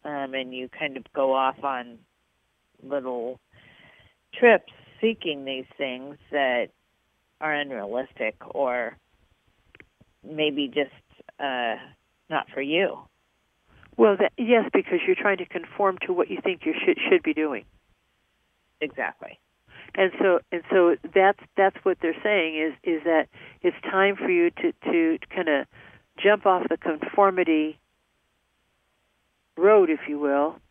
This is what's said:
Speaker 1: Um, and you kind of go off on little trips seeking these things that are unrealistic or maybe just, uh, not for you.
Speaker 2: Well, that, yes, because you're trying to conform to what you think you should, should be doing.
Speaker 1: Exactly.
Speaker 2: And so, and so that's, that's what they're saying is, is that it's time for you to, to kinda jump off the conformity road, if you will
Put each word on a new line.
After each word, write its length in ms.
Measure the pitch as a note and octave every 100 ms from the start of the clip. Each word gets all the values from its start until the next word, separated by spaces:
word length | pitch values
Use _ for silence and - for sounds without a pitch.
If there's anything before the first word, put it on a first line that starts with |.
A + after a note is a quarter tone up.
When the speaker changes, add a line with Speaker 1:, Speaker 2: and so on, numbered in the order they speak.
| D3+
Speaker 1:
Um, 300 | D3 C3+ C3+
and 180 | B2+
you 160 | B2+ B2+
kind 260 | - D3+ C3
of 160 | -
go 200 | C#3+ C3+
off 300 | C3 C3+ C3
on 340 | D3 C3 A#2+ A#2 _ _ _ _ _ _ _ _
little 560 | C3 C#3 B2+ B2 A#2 B2+ _ _ _ _ - _ _ _ _
trips 380 | - A#3+ G3+ - - - _
seeking 440 | A3 A3 F3 C#3+ C3+
these 200 | C3 C3 -
things 420 | C#3 B2+ C#3 C#3+ _
that 360 | D3 C3+ B2 G#2 _ _ _ _ _ _ _
are 120 | D#3
unrealistic 800 | D3 C#3+ B2 G2+ A#2+ C3 - A2+ - -
or 500 | - C3+ B2 A2+ - _ _ _ _ _ _ _ - - _ _ _
maybe 440 | - D3+ D3+ C#3+ C#3
just, 240 | C#3+ - - _ _ - _
uh, 360 | C#3+ B2+ A#2+ A2+ C3+ _ _ _ _
not 180 | D#3 -
for 80 | -
you. 380 | C#3 D#3+ F#3+ - - _ _ _ _ _ _ _ - -
Speaker 2:
Well, 180 | A3 G3
that, 140 | G#3 -
yes, 320 | A3+ A#3 F#3
because 280 | G3 - F3+ -
you're 80 | F#3
trying 220 | G#3 F#3+
to 80 | F3+
conform 520 | F3 E3 - G3+ F#3 -
to 80 |
what 160 | F3+ -
you 100 | F3+
think 220 | G3 F3 -
you 80 | D#3 -
should, 140 | - -
should 140 | F#3
be 100 | D#3+
doing. 320 | D3+ D#3 A#2+ - _ _ _ _ _ _ _ _ _ _ _
Speaker 1:
Exactly. 600 | D3+ C3 G2 - - - _ _ _ - - -
Speaker 2:
And 160 | F#3+ -
so, 200 | G3 F3 -
and 100 | F3 -
so 260 | F#3+ F3 E3 - F#3+
that's, 240 | F#3+ G3+ - -
that's 200 | G3 -
what 140 | G3 F3+
they're 200 | E3+ D#3+
saying 360 | G#3+ G#3 D#3+ D#3
is, 160 | D#3+ C3
is 200 | - E3 D3+
that 220 | D#3+ - - - -
it's 140 | F3+ -
time 340 | - F#3+ G3 G3
for 140 | -
you 220 | F3+ E3+
to, 200 | - E3+ -
to 340 | - E3+ E3 E3 -
kinda 320 | - E3 C#3+ - - - - _ -
jump 240 | G3 G#3 G3+
off 220 | F#3 -
the 60 | E3
conformity 1040 | - D#3 - - G3 F#3 E3 D#3 D#3 D#3 _ _ _ _ _ _ _ _ _ _ _ _ _ _ _ _ _ -
road, 340 | F#3+ G#3+ F3
if 120 | D#3 -
you 100 | D3
will 400 | D3 C#3 D3 - _